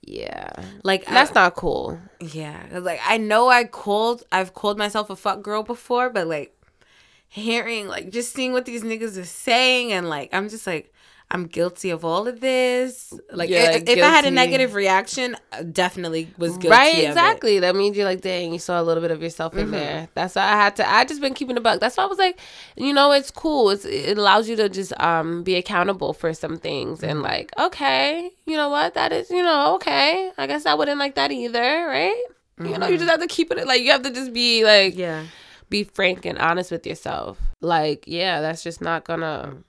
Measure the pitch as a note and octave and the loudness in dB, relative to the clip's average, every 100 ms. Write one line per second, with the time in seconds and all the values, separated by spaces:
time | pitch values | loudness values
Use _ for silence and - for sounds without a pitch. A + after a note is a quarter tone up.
0 | - G#1+ A1 - G1+ - - G3+ F#3+ F#3+ | -14 -12 -12 -12 -12 -14 -16 -8 -2 -2
1 | - B3 C#4+ A#3 G#3+ - F3 - - E3+ | 2 4 6 6 4 2 -2 -2 -4 -10
2 | F#3 _ E3 D3+ D3+ D3+ - F3+ F3+ D#3 | -14 _ -14 -12 -12 -14 -12 -8 -6 -4
3 | B2 A3 G#3+ G#3+ A3 B3 A#3 - - G#3 | 0 2 4 4 8 6 4 -6 -2 0
4 | A3+ A#3+ - F#3 F#3 - G#3 G#3 G#3 G#3+ | 2 -2 -2 -2 -2 -4 -4 -2 -2 -2
5 | G#3 F#3+ G#3 G3 G#3 G#3+ G#3+ A#3 - B3 | -6 -6 -4 -4 -4 -6 -6 -10 -4 -2
6 | B3+ A3 E3 D#3 C#3 _ _ _ _ _ | 0 -2 -4 -4 -8 _ _ _ _ _
7 | _ _ _ - A3 A#3 A3 A3+ G3 - | _ _ _ -8 -4 -2 -2 -6 -6 -10
8 | F#3 A3 A#3+ - B3+ B3+ B3 A#3 A3 A3 | -8 -8 -6 -4 -2 -2 -4 -8 -6 -6
9 | A3+ F#3+ F3+ - - A#3+ B3+ B3+ A#3+ F#3+ | -6 -8 -12 -10 0 2 4 2 0 -2
10 | F3 D3+ C3+ F3+ G#3 A3 - D#3+ - _ | -2 -6 -4 -4 -4 -8 -6 -6 -8 _
11 | _ _ _ F3+ E3+ - F3 F3+ F3+ E3 | _ _ _ -8 -6 -2 -2 -2 -6 -4
12 | E3 E3+ A3 A#3+ C4 B3+ B3+ B3 B3+ A#3+ | -2 -2 -2 -4 -2 0 2 0 -2 -6
13 | - - - - E3+ F3 E3+ E3 E3 A#3+ | -14 -16 -14 -6 0 4 6 4 4 6
14 | D4 D#4+ C#4+ C4+ B3+ C4 B3+ G3+ G3 F#3 | 8 8 6 4 2 2 0 2 2 2
15 | - - B3 A#3+ _ G#2 E3 D#3+ F3+ F3+ | 0 -4 -4 -6 _ -12 -8 -2 -2 -2
16 | F3 D#3+ D#3+ - E3+ F3+ G#3 A#3 C#4+ E4 | -6 -4 -6 -6 -6 -2 6 8 8 4
17 | D#4 D#4 F4+ A4+ A3+ G3+ F3+ F#3+ G3+ G3+ | 2 2 2 2 2 2 2 2 0 0
18 | G3+ F#3+ F#3+ F3+ E3+ E3+ - F3 E3 E3 | -2 -2 -4 -4 -6 -8 -4 -2 0 0
19 | E3 D#3+ E3 - E3 E3+ G#3 - D3 D#3 | -2 -4 -6 -6 -6 -4 -4 -4 -6 -8
20 | E3 - F3+ G3 G3 G#3 G3+ G3+ G#3 G#3+ | -8 -8 -4 -2 2 4 2 2 2 4
21 | B3+ D4 C#4 C4 C4 A#3+ A3+ G3 A#3 - | 4 0 -4 -4 -4 0 0 2 0 0
22 | F#4+ F#4+ F#4+ F4+ - - - - C4 C#4+ | -2 2 0 0 -16 -20 -20 -4 0 4
23 | C#4+ C#4+ C4+ - D#4+ D4 G#3+ G3+ - - | 6 4 2 -6 -2 4 4 4 -4 -6
24 | C#3+ G#3 G3+ G3+ A3 A3+ G#3 F#3+ F#3+ - | -2 2 4 4 4 0 0 -2 -8 -2
25 | E3+ E3 D#3+ E3+ F3 F3+ F3+ G3 F#3 F#3+ | 0 2 -2 -4 -2 -2 0 0 0 0
26 | - F3+ E3+ E3 D#3+ E3 E3 C#3+ - D#3+ | -4 -2 -4 -4 -8 -8 -6 -6 -6 -6
27 | E3+ D3+ - - - - E4 - C4+ C4 | -4 -4 -2 -4 -6 -2 -4 0 0 2
28 | C#4 D#4+ F4 _ - D#4 D4 C#4+ E4 - | 0 -2 -8 _ -6 -2 0 0 -2 0
29 | - E4 F4+ F4+ F4 D4+ D4 F#4 F4 C#4+ | -2 -2 -2 0 2 4 2 2 0 2
30 | C#4+ F4+ F#4+ - C4+ D4+ D4+ D4 C#4+ C#4+ | 2 2 -4 -6 -4 -2 0 0 0 0
31 | C#4+ C#4 C#4+ C4+ A#3+ A#3 B3 D#4 E4+ C4 | -2 -2 -2 -2 -4 0 0 0 -2 -2
32 | F4 A#4 B4 _ _ _ - - - F4+ | 0 -2 -6 _ _ _ -8 -4 0 0
33 | E4+ D#4+ E4+ - E4 - C4 B3+ B3 C#4 | 2 2 0 -2 -2 -2 0 2 4 2
34 | C4 A#3+ C4 A#3 A#3+ A3+ A3 G#3+ G3 F3 | 2 -6 -6 -2 2 4 6 8 6 0
35 | F3 D#3+ D#3+ - - - _ G#3 G3+ - | -4 -4 -8 -18 -20 -20 _ -4 -4 0
36 | F#3+ F3+ F3 D#3 D#3+ F3 F3+ E3+ F3 E3 | 0 0 -6 -2 0 0 -4 -8 -8 -8
37 | - - - - - - E3 E3 D#3 C#3+ | -8 -8 -8 -4 -4 -2 0 0 0 -4
38 | - E3+ F#3 E3 D#3 E3 E3+ E3 E3 E3 | -6 -4 -2 -2 -4 -6 -10 -8 -6 -6
39 | - E3 D#3+ C#3+ C#2+ C#3 | -6 -6 -6 -8 -10 -14